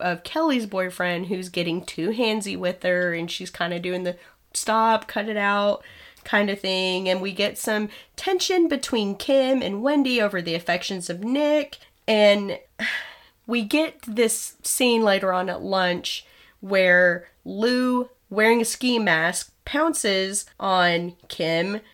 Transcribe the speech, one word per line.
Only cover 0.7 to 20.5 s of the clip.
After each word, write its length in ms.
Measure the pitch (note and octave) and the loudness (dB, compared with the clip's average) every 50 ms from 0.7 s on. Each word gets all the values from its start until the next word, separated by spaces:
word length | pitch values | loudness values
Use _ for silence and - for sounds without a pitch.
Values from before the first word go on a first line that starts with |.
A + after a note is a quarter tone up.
| G3 F#3+ F#3 F3+ F3+ - F3+ F3 F3 E3+ F#3+ | -4 -4 -4 -4 -4 -4 -2 -2 -2 -2 -4
who's 220 | F3+ F#3+ F#3 F#3 F3+ | -4 -4 -6 -6 -6
getting 360 | - F3+ E3+ E3+ E3 F#3 - | -4 -4 -2 -2 -2 -4 -6
too 260 | - - - D#3+ G3+ | -8 -8 -4 -4 -2
handsy 460 | A3 A#3 A#3+ A3 G#3+ A3 G3 G3 G3 F3+ | 0 0 0 0 0 -2 -4 -6 -6 -4
with 240 | F#3 F3 F3+ - | -4 -4 -4 -2
her, 320 | - F3+ F3+ F3+ F3+ F3 E3+ | -2 0 0 0 0 -2 -2
and 160 | E3 E3+ E3 | -4 -6 -6
she's 200 | - - F#3 - | -8 -10 -10 -10
kinda 280 | - - F3 F3 F3 F3 | -6 -6 -4 -4 -4 -4
doing 240 | F3 F3+ F3+ F3+ F3+ | -4 -4 -4 -4 -4
the 120 | F3 F3 - - - _ _ _ _ | -6 -6 -8 -12 -20 _ _ _ _
"Stop, 540 | - - - A3+ G#3+ A3 A3 A3+ A3 A3 - | -8 -6 -2 0 2 2 4 4 2 2 0
cut 220 | - - G#3+ G#3 A3 | -4 -6 -6 -4 -4
it 80 | G#3+ | -2
out" 480 | G#3 G3+ G3+ G3+ G3+ G3+ G3+ G3+ - - - - - - - - - - | -2 0 0 2 2 2 0 0 -2 -6 -18 -20 -20 -20 -20 -20 -18 -6
kinda 320 | - A3+ G3+ G#3 G3+ G3+ | 0 2 2 2 2 -2
thing. 520 | G3+ - F#3+ F#3+ F#3 F#3 F#3 F#3 F#3 F#3+ F#3 | -4 -2 -2 -2 0 0 0 0 0 0 0
And 120 | F#3 F#3 | 0 0
we 120 | F#3 G3 | -2 -4
get 260 | F3+ F#3+ G3+ G3+ G3+ - | -2 -2 -2 -2 -2 -4
some 300 | - A#3 G#3+ G#3+ G#3+ G#3 - - - _ - | -4 -2 -2 -2 -2 -4 -8 -14 -20 _ -14
tension 500 | - - F#4 G4 F4 - - F#4 F4+ E4+ | -8 -2 0 0 0 0 2 2 2 2
between 480 | D#4+ C#4+ C4 - - C4 A3+ G#3 G3 G3+ | 2 0 -2 -2 -2 -2 0 0 -2 -4
Kim 460 | - - - C4+ C4+ C4 C4 C4+ B3+ | -4 0 2 4 4 4 4 2 0
and 200 | A#3 F#3 G3 G3+ | 0 -2 -4 -2
Wendy 380 | A#3 C#4 D4 C#4+ C#4 C4 B3 A#3+ | 0 2 2 2 2 2 2 2
over 220 | G#3+ G3+ G3 F3+ | 0 0 0 -2
the 120 | E3+ E3+ D#3+ | -4 -2 -4
affections 540 | E3 E3+ - F3 F3+ - - G3 F#3 F3 - | -4 -2 -2 -2 -2 -2 -6 -8 -6 -6 -8
of 120 | E3+ F3 | -8 -6
Nick. 560 | G#3 A#3 C4 C#4+ D4+ D4 D4+ D4+ C#4+ C#4 - - - _ _ _ - - | -4 -2 0 2 2 2 2 2 0 -2 -8 -18 -20 _ _ _ -2 0
And 500 | A3 G#3+ G#3 G3+ G3+ G#3 G3+ G3 - - - _ _ - | 4 6 6 6 6 4 2 -4 -8 -10 -12 _ _ -8
<sighs> 340 | - - - - - - - - - _ _ _ _ | -6 -6 -6 -6 -10 -12 -18 -20 -20 _ _ _ _
We 160 | A3+ A#3+ A#3+ | -4 -4 -2
get 380 | G#3+ G#3 - D4+ D#4+ - - - - | -2 0 0 0 0 0 -4 -10 -14
this 500 | A#3 G#3 A#3+ A#3 A3+ - - - - - _ | -6 0 0 0 0 0 -4 -8 -10 -12 _
scene 400 | - - - - C4 A#3+ A#3 A3+ | -6 -4 -2 0 2 2 2 4
later 300 | A3 G#3 G3 G3 G3 F#3 | 4 4 2 2 2 0
on 160 | F3+ F#3 F#3 F#3 | 0 0 -2 -2
at 140 | F3 - | -6 -6
lunch 640 | - G3 F#3+ F#3+ F#3 F3+ F3+ F3+ - - - - - _ - - - _ _ - | -4 -2 0 2 2 0 0 -2 -4 -8 -8 -10 -12 _ -20 -20 -20 _ _ -14
where 680 | G3 F#3+ G3 F#3+ F#3 F3+ F3+ F3+ F3+ F3 E3+ F3 - - _ _ - | -6 0 2 4 6 6 6 6 6 6 4 0 -6 -14 _ _ -14
Lou, 640 | F3 F#3+ G3+ A3 B3 B3 B3 B3+ B3 B3 B3 B3 B3 _ _ _ - | -10 -4 0 0 2 2 2 2 2 0 0 -2 -4 _ _ _ -4
wearing 300 | F#3+ G#3 G#3+ A3+ A#3 A#3+ | 0 4 6 6 6 4
a 40 | A3+ | 2
ski 340 | A3+ - - B3+ B3 A#3+ A3+ | 0 -2 -2 0 0 2 2
mask, 540 | G#3+ F#3 E3 D#3+ D#3+ F3 G3 - - - _ _ - | 2 2 2 2 2 0 -2 -4 -8 -12 _ _ -10
pounces 800 | - - C#4+ D#4+ E4 D#4 - - G#3 G3 F#3+ F#3+ F#3+ G3+ G#3 - - | -4 0 0 2 0 0 0 0 0 0 0 0 -2 -4 -6 -8 -8